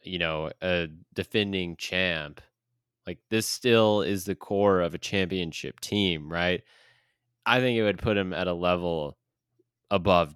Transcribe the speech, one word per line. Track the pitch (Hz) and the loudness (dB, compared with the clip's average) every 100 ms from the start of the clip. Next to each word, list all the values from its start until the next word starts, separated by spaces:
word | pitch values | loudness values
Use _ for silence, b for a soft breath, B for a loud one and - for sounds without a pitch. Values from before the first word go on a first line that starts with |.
you | - 90 | -8 -4
know, | 82 78 78 - | -2 -2 -6 -6
a | 92 87 82 78 - | -2 -2 -2 -8 -12
defending | - 95 110 101 95 87 85 | -8 -4 -2 0 -2 -4 -8
champ, | - 92 92 82 76 - - _ _ _ _ _ - | -6 -2 0 -2 -6 -14 -20 _ _ _ _ _ -12
like, | 87 - | -12 -4
this | 110 107 | -2 -2
still | - 127 113 110 104 | -2 4 6 6 2
is | 78 98 92 | 0 -2 -4
the | 92 | -8
core | - 98 101 92 | -4 2 4 4
of | 85 82 | 0 -4
a | |
championship | - 101 90 92 82 - 67 - | -4 -2 -2 -2 -6 -8 -12 -12
team, | - 104 98 80 76 | -4 0 2 0 -4
right? | 85 87 90 b b b b b b _ _ - | -2 0 -2 b b b b b b _ _ 0
I | 127 | 2
think | 127 117 | 2 2
it | |
would | 107 92 | 2 0
put | 110 101 | 0 0
him | 92 | 0
at | 85 90 | -2 -2
a | |
level | 87 87 90 87 82 73 - _ _ _ _ _ _ - | 0 0 0 0 -2 -4 -10 _ _ _ _ _ _ -2
above | 101 87 90 78 | 0 4 4 4